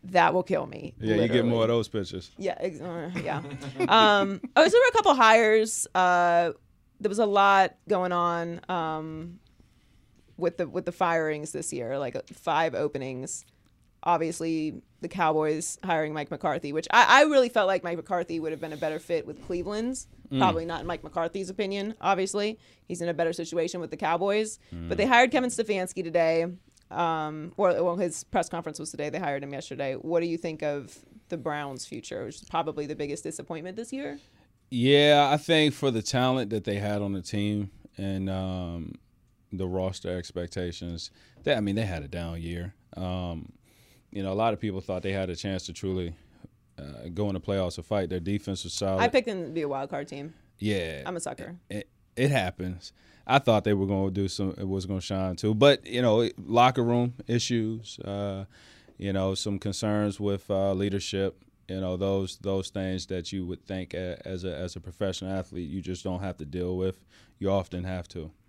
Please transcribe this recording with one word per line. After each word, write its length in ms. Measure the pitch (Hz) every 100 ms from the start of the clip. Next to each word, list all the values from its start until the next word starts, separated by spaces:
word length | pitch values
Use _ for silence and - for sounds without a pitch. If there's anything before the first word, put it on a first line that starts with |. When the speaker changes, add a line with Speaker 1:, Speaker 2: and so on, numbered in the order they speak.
| 185
Speaker 1:
That 240 | 180 165
will 80 | 170
kill 220 | - 165 143
me, 280 | - - -
Speaker 2:
Yeah, 160 | 110 107
you 100 | -
get 160 | 120
more 200 | 117 117
of 60 | 113
Speaker 1:
literally. 80 | 117
Speaker 2:
those 100 | 107
pictures. 420 | 110 95 92 - -
Speaker 1:
Yeah, 160 | 190 -
ex-, 200 | 190 156
uh, 300 | 175 170 160 180
yeah. 140 | 160 143 147 139 139 127 359
Um, 520 | 214 220 208 196 196 254
oh, 100 | -
so 60 | 330
there 100 | 453
were 80 | 508
a 40 |
couple 220 | 453 415
hires. 720 | 277 226 226 220 220 220 - - -
Uh, 560 | 185 180 175 170 170 - _ _ _ _
there 80 | 202
was 100 | 202
a 80 | 220
lot 480 | 202 196 196 190 - -
going 240 | 196 185
on, 480 | 175 175 170 170 170 -
um, 720 | 180 160 156 160 160 170 175 _ _ _ _ _ _ _ _ _ -
with 220 | 240 262
the, 100 | 165
with 160 | -
the 80 | 180
firings 580 | 175 180 165 156 151 151
this 200 | 147 151
year, 260 | - 117 135
like, 160 | 135
uh, 60 | - -
five 420 | - - 156 160 120
openings. 680 | 147 147 131 127 135 - - _ _ _ _ _
Obviously, 760 | - 170 165 165 165 160 156 190 - _
the 80 | 170
Cowboys 680 | 190 165 156 156 156 165 -
hiring 300 | 185 165 156
Mike 180 | 156 147
McCarthy, 420 | 151 160 143 143
which 140 | 147 156
I, 300 | 226 226 254
I 0 |
really 240 | 302 285 240
felt 180 | 240 190
like 160 | 190
Mike 140 | 180 170
McCarthy 420 | - 180 170 165
would 140 | 156
have 80 | 156
been 120 | 156
a 40 | 151
better 240 | 156 156
fit 260 | - 165 147
with 180 | 151 -
Cleveland's. 600 | 175 175 208 226 254 - - -
Speaker 2:
Mm. 80 | 135
Speaker 1:
Probably 260 | 180 165
not 160 | 165 165
in 40 | 170
Mike 160 | 165
McCarthy's 480 | - 175 165 202 185
opinion, 440 | 190 202 196 202 220
obviously. 580 | 175 190 185 202 208 220 _ _ _
He's 140 | 175
in 80 | 170
a 60 |
better 180 | 156 165
situation 480 | 170 165 170 165 180
with 100 | 165
the 60 | 156
Cowboys. 640 | 165 170 196 208 220 - _
Speaker 2:
Mm. 160 | 85 82
Speaker 1:
But 100 | -
they 80 | 262
hired 260 | 240 254
Kevin 180 | 262 254
Stefanski 540 | 233 220 196 185 -
today. 420 | 170 165 165 165 170 180 _ _ _
Um, 600 | - 170 160 151 156 156 -
or, 260 | 196 175
well, 140 | 175 175
his 260 | 180 -
press 240 | - 196 170
conference 300 | 165 170 151
was 120 | 160
today. 160 | - 151
They 80 | 147
hired 240 | 151 139
him 100 | 139
yesterday. 420 | 139 - 127 135
What 260 | 131 160 170
do 60 | 170
you 100 | 165
think 240 | 170 156
of 340 | 151 143 131 - _ - _
the 60 | 170
Browns' 480 | 127 147 143 131
future, 400 | - 117 - -
which 120 | 113 -
is 80 | -
probably 380 | 160 160 160 147
the 80 |
biggest 300 | 151 147 151
disappointment 520 | - 160 - 165 175 196
this 160 | 233
year? 260 | 269 294 285 _ _ _ _ _
Speaker 2:
Yeah, 600 | 123 123 143 147 147 143
I 40 | 147
think 380 | 143 160 151
for 160 | 127 139
the 120 | 113
talent 480 | 104 131 127 131 110
that 120 | 107
they 140 | 98 101
had 260 | 104 104
on 100 | 101
the 100 | 98
team 480 | 90 104 104 104 101 - - -
and, 340 | 98 95 95
um, 640 | 95 95 92 90 85 82 - _ _ _ _ _
the 140 | 95 92
roster 500 | 92 92 95 85 90
expectations, 920 | 87 - 87 - 90 85 85 85 - _ _ _
they, 100 | -
I 60 | 135
mean, 140 | 101
they 120 | 101 110
had 160 | 87
a 40 | 71
down 320 | 90 85 82
year. 340 | 82 85 90 - _ -
Um, 560 | 92 92 90 82 - - _ _ _ _ _
you 100 | 101
know, 100 | 95
a 20 |
lot 180 | 98 113
of 60 | 104
people 200 | 107 95
thought 220 | - 92
they 100 | 98
had 160 | 98 95
a 60 | 87
chance 300 | 101 95 -
to 60 |
truly, 420 | 85 95 92 87 82 _ _ - _ _ -
uh, 300 | 71 65 67
go 140 | 85 104
in 60 |
the 60 | 92
playoffs 380 | - 98 92 87
and 80 | 82
fight. 240 | 104 90
Their 100 | 92
defense 420 | 85 101 - 95
was 100 | 85
solid. 280 | - 98 95
Speaker 1:
I 60 | -
picked 180 | - 240
them 180 | 190 165
to 40 |
be 120 | 160
a 60 | 147
wild 220 | 135 139
card 160 | 147 143
team. 260 | 139 143 160 _ _
Speaker 2:
Yeah. 420 | 104 98 82 71
Speaker 1:
I'm 120 | 67 170
a 40 |
sucker. 360 | - - - 175 _
Speaker 2:
And, 120 | 175 - _ _ -
it 140 | 135
happens. 600 | 139 92 - 90 87 - _ _ _ -
I 120 | 135
thought 240 | 131 110
they 100 | 104
were 120 | 104 98
gonna 240 | 98 98
do 180 | 95 98
some, 260 | - 95 -
it 120 | 95
was 180 | 95 92
gonna 140 | 95
shine 360 | - 95 95 87
too. 180 | 107
But, 300 | 110 135 139 -
you 140 | 120
know, 260 | 123 107 117 -
locker 440 | 101 113 123 131
room 300 | 120 120 123 123 -
issues, 720 | 120 - 120 110 113 113 -
uh, 440 | - 101 101 98 98 - - - _ _
you 140 | 98
know, 220 | 98 95
some 240 | 95 - 101
concerns 600 | 107 95 110 104 104 98
with, 280 | 104 98 -
uh, 220 | 98 98
leadership, 680 | 92 101 98 - 98 98 - _ _ -
you 120 | 95
know, 160 | 92 90
those, 400 | 98 98 95 -
those 320 | 101 98 92
things 360 | 101 95 92 90
that 260 | 92 85
you 120 | 98
would 220 | 90 90 _
think 280 | 95 90
a-, 260 | 85 92 87
as 200 | - 92
a, 100 | 92 76
as 200 | 90 92
a 40 |
professional 520 | 87 87 98 90 92
athlete 360 | 95 90 - 85
you 120 | 95
just 220 | 90 90
don't 160 | 95 92
have 160 | 95 90
to 60 |
deal 320 | 76 85 90 92
with. 280 | 92 - _ _ _ _
You 100 | 98
often 320 | 98 92 90
have 220 | 90 92 85
to. 220 | 87 78 _